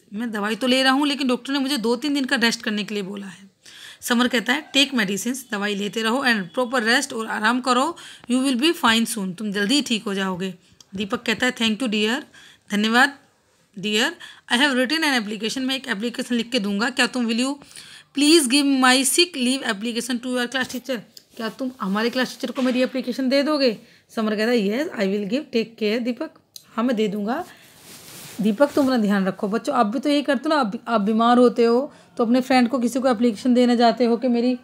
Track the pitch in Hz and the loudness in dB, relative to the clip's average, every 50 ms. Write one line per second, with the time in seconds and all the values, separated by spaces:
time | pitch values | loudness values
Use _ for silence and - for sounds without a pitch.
0 | _ _ 202 214 240 233 214 208 202 214 226 220 262 247 254 262 262 262 262 285 | _ _ -10 -8 -8 -6 -4 -4 -4 -4 -2 -2 2 2 4 4 4 4 4 4
1 | 294 277 - 254 285 247 247 240 - 269 277 285 262 269 294 233 202 233 240 226 | 2 0 0 0 0 0 -2 -2 -2 -2 -2 -2 0 -2 -2 0 0 0 0 0
2 | 302 294 285 285 254 254 285 233 233 226 220 - - 226 208 208 202 - 208 202 | -2 -2 -2 -2 0 0 0 0 2 0 0 -2 -4 -4 -4 -4 -4 -6 -6 -8
3 | 190 185 202 202 202 190 165 - 196 - _ _ - - - - - - - - | -8 -8 -10 -12 -14 -16 -18 -20 -20 -20 _ _ -20 -20 -20 -20 -20 -20 -18 -8
4 | - - 247 233 254 240 262 226 - 233 262 311 294 - - 269 285 277 269 233 | -4 0 2 2 2 2 0 0 0 0 -2 -2 -4 0 2 2 2 2 2 0
5 | 202 180 202 190 - 240 269 269 - - 214 196 202 208 202 196 202 196 208 226 | 0 0 -2 -4 -4 -6 -6 -8 -8 -8 -6 -4 -4 -4 -4 -4 -6 -6 -4 -2
6 | 220 220 233 269 277 247 226 202 180 170 - 254 254 233 269 247 214 226 240 285 | -2 0 0 0 0 0 0 0 -4 -4 -4 -4 -2 -2 -2 0 2 2 2 0
7 | - - 262 226 220 202 196 214 214 226 247 254 247 254 247 254 277 339 339 - | 0 -4 -6 -8 -8 -6 -4 -2 0 0 0 0 0 0 0 2 0 0 -4 -8
8 | - - - - - - 240 262 262 277 254 226 294 339 330 - 262 226 220 226 | -14 -20 -20 -12 -4 -2 0 0 2 0 2 2 2 2 2 2 2 4 4 4
9 | 226 - - 208 190 185 170 - 214 208 185 208 202 202 277 294 285 - 233 202 | 2 0 -2 -4 -6 -6 -6 -6 -6 -4 -2 -2 0 2 2 2 2 0 -2 -2
10 | - 208 190 196 190 190 185 170 190 190 175 - _ _ _ - _ _ 196 190 | -2 -4 -4 -2 -2 -4 -4 -4 -6 -8 -10 -12 _ _ _ -20 _ _ -10 -8
11 | 214 196 247 - - 233 208 - 247 254 - - 226 220 214 196 269 220 214 214 | -6 -6 -6 -4 -4 -4 -2 0 -2 -2 0 0 0 0 0 -2 -2 -2 0 0
12 | 214 220 247 302 - - - - - - - _ _ - 208 208 214 220 226 247 | 0 0 -2 -4 -6 -10 -20 -20 -20 -20 -20 _ _ -4 -2 -2 0 2 4 4
13 | 277 277 - - _ _ _ _ _ _ _ _ _ _ _ 196 180 214 214 214 | 4 2 0 -6 _ _ _ _ _ _ _ _ _ _ _ -8 -4 -2 0 0
14 | 254 330 349 - - - - - _ - 240 240 294 285 254 247 254 233 311 320 | 0 -2 -4 -8 -16 -20 -20 -18 _ -2 0 2 2 2 2 2 0 0 0 0
15 | 311 285 262 240 196 208 220 185 220 214 - 262 262 254 269 262 269 254 214 196 | 0 0 0 0 -2 -4 -6 -6 -6 -6 -6 -4 -4 -4 -4 -6 -6 -6 -6 -4
16 | 233 240 233 262 247 - 247 233 226 233 262 240 190 208 202 202 233 277 269 277 | -6 -6 -6 -6 -6 -2 -2 -4 -2 -2 -2 -2 -2 -2 -2 -2 -2 -2 0 0
17 | 247 233 - 254 233 220 233 233 254 269 285 285 - - - - - - - - | -2 -2 -2 -2 -2 -2 0 0 -2 -2 -4 -8 -12 -20 -20 -20 -20 -20 -20 -20
18 | - _ - 277 294 294 339 339 269 226 262 294 277 277 277 262 254 254 254 269 | -20 _ -2 2 4 6 6 6 4 4 2 2 2 2 4 4 6 6 6 4
19 | 262 - - 339 349 349 285 269 240 247 269 269 - 226 214 196 226 240 220 233 | 2 2 2 2 2 0 0 -2 0 0 0 0 -2 -4 -4 -4 -6 -6 -4 -4
20 | 233 - 247 226 254 254 247 247 240 240 262 262 247 - - 240 - - 254 208 | -4 -4 -4 -4 -4 -4 -4 -4 -4 -2 -4 -4 -4 -4 -8 -8 -6 -6 -6 -6
21 | - - _ - - _ _ - 226 220 - - 269 254 - - 208 190 196 214 | -8 -12 _ -20 -20 _ _ -10 -10 -8 -8 -8 -8 -8 -8 -6 -4 -4 -2 0
22 | 233 240 240 254 240 - - - 262 247 - 269 247 254 233 254 254 254 - 254 | -2 0 0 -2 -2 -4 -4 -6 -8 -6 -4 -2 0 0 2 0 0 0 -2 -4
23 | 247 254 208 269 262 247 277 285 269 302 302 277 277 240 196 - - - _ _ | -6 -4 -4 -2 0 2 2 2 2 2 2 2 2 0 0 -2 -8 -20 _ _
24 | _ _ - 233 220 214 214 208 214 240 247 233 190 202 214 269 320 370 - 233 | _ _ -6 -4 -2 -2 0 0 0 2 2 2 2 0 0 -2 -4 -4 -4 -2
25 | 196 190 202 208 208 185 233 294 302 - - 226 220 226 - - 220 208 220 254 | -2 -2 -2 -2 -2 -2 -4 -4 -4 -2 -4 -4 -4 -4 -6 -4 -2 -2 -2 -2
26 | 220 254 240 - 320 311 - _ _ _ - - _ _ - 226 233 269 240 208 | -2 -4 -4 -6 -8 -12 -12 _ _ _ -20 -20 _ _ -4 -2 0 0 0 0
27 | 220 196 196 208 202 220 262 330 370 - - - - - - - - - - - | 0 -2 -2 -4 -4 -4 -4 -6 -6 -10 -16 -20 -20 -20 -20 -20 -20 -20 -20 -20
28 | - - - - - - - - 190 220 202 277 285 285 - 302 269 262 262 233 | -20 -20 -20 -18 -18 -12 -4 0 0 2 4 4 2 2 4 2 2 2 2 2
29 | 208 196 208 196 185 190 185 - 220 190 214 226 226 285 269 247 220 202 226 285 | 2 2 2 2 0 0 -2 -4 -4 -4 -4 -4 -2 0 2 2 2 2 0 -2
30 | - 294 285 294 254 294 277 226 285 311 320 294 247 196 240 233 - 240 233 214 | 0 0 0 2 2 0 -2 -2 0 0 0 0 0 -2 -4 -8 -4 -2 -2 0
31 | 196 220 220 220 233 240 247 247 247 233 - 240 233 233 233 247 285 - - - | 0 0 2 4 4 6 6 6 6 6 6 4 2 4 2 2 0 -4 -8 -16
32 | - _ _ - 233 220 247 262 254 - 262 254 240 233 277 247 240 233 - 262 | -20 _ _ -2 2 2 2 2 2 4 4 4 4 2 2 0 0 0 0 0
33 | 247 269 233 202 240 240 202 - - 254 240 247 247 240 240 226 240 233 226 247 | 2 2 2 2 2 0 0 0 0 2 4 4 4 4 4 4 4 4 4 4
34 | 240 226 233 226 262 254 240 240 240 254 247 - | 2 2 2 2 2 0 0 2 2 0 -2 -2